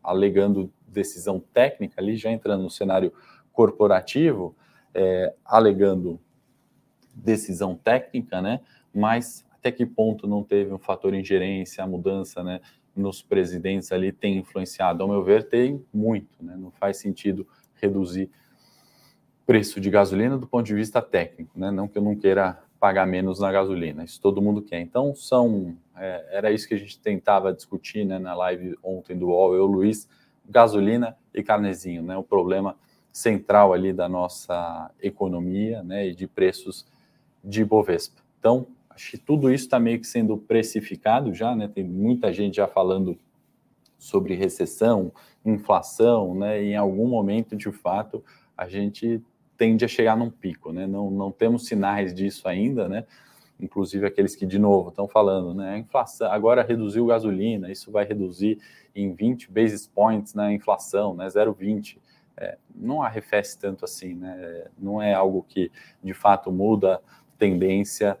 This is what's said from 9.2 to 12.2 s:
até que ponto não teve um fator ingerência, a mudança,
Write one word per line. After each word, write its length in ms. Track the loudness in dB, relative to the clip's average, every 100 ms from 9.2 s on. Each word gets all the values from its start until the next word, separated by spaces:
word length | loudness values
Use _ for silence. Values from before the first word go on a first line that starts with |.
| -2 -16 _
até 200 | _ -6
que 140 | -2 -4
ponto 400 | 2 0 0 -4
não 180 | -4
teve 300 | 0 0 0
um 60 | -6
fator 340 | -6 -2 -2
ingerência, 680 | -2 0 0 0 -4 -8 -8
a 40 | -8
mudança, 540 | -4 -4 -4